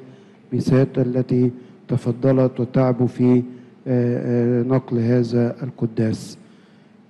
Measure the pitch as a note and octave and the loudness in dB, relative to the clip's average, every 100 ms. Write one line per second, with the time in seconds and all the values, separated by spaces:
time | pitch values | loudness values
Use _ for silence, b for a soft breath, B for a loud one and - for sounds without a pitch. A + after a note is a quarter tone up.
0 | B B B B - B2 - C3 C3+ C3+ | B B B B -6 -4 2 2 2 0
1 | B2 B2+ B2 B2 B2 B2 B B - B2 | -2 -2 0 2 0 -2 B B -6 -4
2 | B2 A#2 C3+ C3 B2+ C3 A#2 C3+ B2+ A#2+ | -2 0 2 4 2 0 -2 0 2 2
3 | A#2+ - B2 B2 B2 B B B C#3 B2 | 0 2 2 2 0 B B B -2 0
4 | A#2+ A#2+ B2 A#2+ A#2+ B2 A#2+ C3 - A#2+ | 0 -2 -2 0 2 0 0 0 0 -2
5 | A#2 B2 A#2 A#2+ A#2+ - B2+ - A#2 A2+ | 2 2 2 0 0 -2 -10 -6 -4 -2
6 | A2 G#2+ - - B B B B B B | -2 -2 -10 -18 B B B B B B